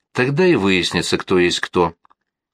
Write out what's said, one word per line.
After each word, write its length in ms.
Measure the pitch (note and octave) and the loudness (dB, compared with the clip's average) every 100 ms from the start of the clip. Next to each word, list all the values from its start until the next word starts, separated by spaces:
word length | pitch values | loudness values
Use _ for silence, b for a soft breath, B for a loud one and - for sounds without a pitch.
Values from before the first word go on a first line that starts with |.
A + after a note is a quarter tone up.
| b | b
тогда 320 | - B2+ C#3+ F#3 | -4 -2 2 2
и 80 | |
выяснится, 600 | C3 G2 F#2 E2 F2+ - F#2+ | 2 2 0 0 -2 -2 -4
кто 220 | - F#2 | 0 2
есть 220 | F2 - | 2 0
кто. 340 | - F#2 E2+ - _ _ _ _ _ | -4 -2 -2 -4 _ _ _ _ _